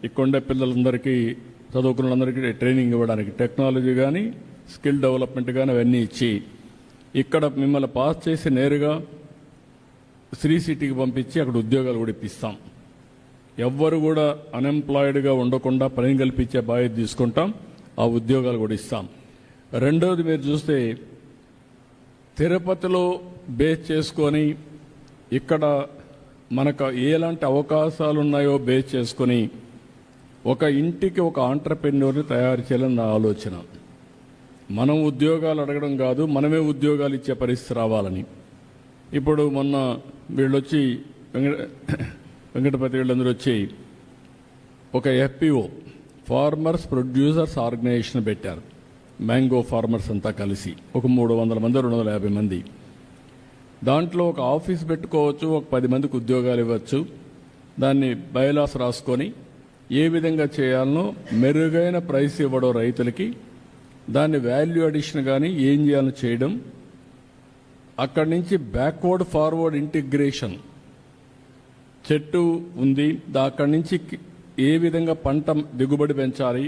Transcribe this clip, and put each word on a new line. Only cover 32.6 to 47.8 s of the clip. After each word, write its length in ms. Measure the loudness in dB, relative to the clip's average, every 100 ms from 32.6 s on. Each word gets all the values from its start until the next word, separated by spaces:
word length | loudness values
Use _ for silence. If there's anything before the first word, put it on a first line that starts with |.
| 0
చేయాలని 280 | 0 2 2
నా 60 | 2 2
ఆలోచన. 380 | 2 0 -6 -10 -14 -20 -20 -20 -20 -20 -20 -20 -20 -20 -10 -2
మనం 180 | 2 2 0
ఉద్యోగాలు 500 | 2 2 2 0 0
అడగడం 280 | -2 -2 -2 0
కాదు, 260 | 0 2 2 2
మనమే 240 | 2 2 0
ఉద్యోగాలు 420 | 0 0 2 0
ఇచ్చే 200 | -2 -4
పరిస్థితి 400 | -2 0 -2 -2
రావాలని. 500 | -2 0 0 0 -4 -8 -14 -20 -20 -20 -20 -20 -20 -6 -2
ఇప్పుడు 240 | 0 2 2
మొన్న 260 | 0 0 0 -2 -4 -10 -20 -8
వీళ్ళొచ్చి 500 | 0 2 2 2 0 0 -2 -10 -20 -8
వెంకట-, 340 | -2 -2 -2 -8 -12 -6 -6 -6 -12 -20 -20 -10
వెంకటపతి 440 | -2 0 0 -2 0
వీళ్ళందరూ 320 | 0 2 2
వచ్చి 240 | 0 0 0 -2 -8 -20 -20 -20 -20 -20 -20 -20 -20 -20 -20 -6
ఒక 120 | -2 2 2
ఎఫ్పిఓ, 380 | 0 0 2 2 -2 -10 -20 -20 -20 -20 -4
ఫార్మర్స్ 560 | 0 0 0 -2 -2 -2
ప్రొడ్యూసర్స్ 680 | -2 0 2 4 2 0 -2
ఆర్గనైజేషన్ 680 | -2 0